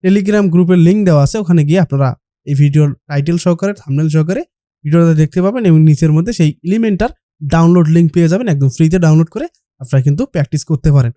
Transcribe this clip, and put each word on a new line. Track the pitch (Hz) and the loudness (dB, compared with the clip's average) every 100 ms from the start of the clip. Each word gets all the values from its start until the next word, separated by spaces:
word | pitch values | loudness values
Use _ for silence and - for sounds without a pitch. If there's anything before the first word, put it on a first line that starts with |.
Telegram | 185 202 196 208 202 | 2 0 0 0 0
গ্রুপের | 165 175 180 165 | 0 2 2 2
লিংক | 208 196 | 2 2
দেওয়া | 151 139 | 2 0
আছে, | 220 | -2
ওখানে | 175 170 147 | 0 0 2
গিয়ে | 175 170 | 0 0
আপনারা | 139 135 - _ _ - | -2 -4 -4 _ _ -8
এই | 139 | 0
ভিডিওর | 147 147 147 135 _ | 0 2 0 -4 _
টাইটেল | 143 143 170 | -6 -4 -2
সহকারে, | 180 170 196 202 | -2 -2 -4 -8
থাম্বনেল | - 139 160 | -6 -4 0
সহকারে | 156 156 196 349 _ _ _ | 0 -2 -4 -8 _ _ _
ভিডিওটা | 147 165 170 156 | -2 2 2 2
দেখতে | 151 180 | 0 0
পাবেন | 185 254 208 | -2 -2 2
এবং | 160 156 | 4 4
নিচের | 147 160 156 | 2 2 0
মধ্যে | 180 233 | -2 -2
সেই | 156 - 165 | -2 -2 -6
এলিমেন্টটার | 214 226 185 220 - _ _ 147 | -2 -2 -2 -4 -6 _ _ -4
ডাউনলোড | 165 165 180 156 | 0 2 2 2
লিংক | 165 170 | 2 2
পেয়ে | 175 170 | 0 0
যাবেন, | 185 240 | 0 -2
একদম | 143 139 - | -2 -2 0
ফ্রিতে | 160 185 | 0 2
ডাউনলোড | 165 156 160 | 2 2 0
করে | 220 330 _ _ _ | -4 -12 _ _ _
আপনারা | 131 135 131 | -4 -2 -2
কিন্তু | 143 269 | -4 -4
প্র্যাকটিস | 165 143 151 - | -6 -6 -6 -6
করতে | 156 - 143 | -4 0 0
পারেন। | 120 | 0